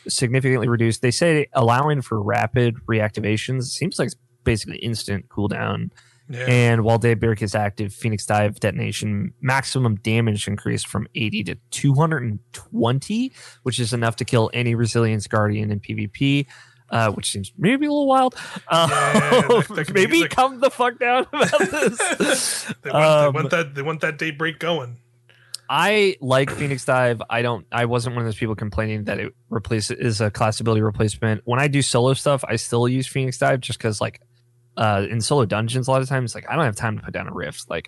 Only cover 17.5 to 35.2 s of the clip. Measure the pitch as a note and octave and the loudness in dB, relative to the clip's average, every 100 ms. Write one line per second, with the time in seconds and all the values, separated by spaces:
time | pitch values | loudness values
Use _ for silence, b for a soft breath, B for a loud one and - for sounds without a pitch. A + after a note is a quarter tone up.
17.5 | - E3+ C4+ D4 D4 C#4 C4 B3+ - - | -2 0 2 0 2 4 4 2 0 -12
18.5 | - - E3 E3 - - A3+ D3 B3 F3+ | -14 0 2 4 2 2 2 4 4 4
19.5 | A#3 C#3+ F#3+ D3+ G3 G#3+ E4 E4 - C4 | 2 2 -4 -2 2 4 2 2 2 0
20.5 | B3+ B3+ - B3 A#3+ A#3+ B3+ - D4 A3 | 2 0 2 -2 0 0 0 0 0 2
21.5 | D5+ F#4+ F#4 C4 A#3+ C4+ D#4+ - C4 - | 2 0 0 0 0 -4 0 0 0 -2
22.5 | - - - C#3+ C3+ D#3 D3+ D3 C#3 C#3 | -6 -8 -10 -2 2 4 6 4 2 0
23.5 | E3+ D#3+ C#3 C#3 D#3+ D#3+ D#3 D#3+ D3 D#3+ | -2 -2 -6 -6 -4 -4 -4 -8 -4 -6
24.5 | D#3+ D#3+ E3 B2 A#2+ _ _ _ B B | -4 -4 -4 -6 -14 _ _ _ B B
25.5 | B - C#3 F#3 G#3+ G3 - B2+ C3 C#3 | B -4 0 2 4 2 0 2 2 2
26.5 | - C#3+ C3+ - B2+ B2 A2+ - A#2 A#2+ | -2 -4 -4 0 2 2 0 -2 -2 0
27.5 | A2+ - A#2+ A#2+ A#2+ A#2+ A#2+ A2+ G#2 A2+ | -2 -4 -2 0 0 -2 -4 -4 -4 -4
28.5 | G#2 G#2+ G#2+ A2 G#2+ G#2 G2+ G#2+ - _ | -4 -4 -2 -2 -2 -4 -4 -6 -12 _
29.5 | - - A2+ G#2 - B2 G#2+ A2 - A2+ | -8 -2 -2 -2 -2 -2 0 -2 2 0
30.5 | G#2+ A2+ A2 A2 G#2+ A2 - A2+ G#2+ - | 0 0 2 2 0 -2 0 -2 0 0
31.5 | A#2+ D3 C#3+ C3 B2 B2 C3 D3 C3+ - | 2 2 2 2 4 4 2 2 0 0
32.5 | A2+ - A#2+ A#2+ C3 C3 C#3+ C3 B2 C#3 | -4 -2 0 2 0 -2 -4 -4 0 0
33.5 | C3+ - A#2+ A2+ G#2+ A2 - _ _ _ | 0 -2 -4 -4 -2 -4 -8 _ _ _
34.5 | _ _ - A2 G2+ G2+ A#2 | _ _ 0 2 2 0 -2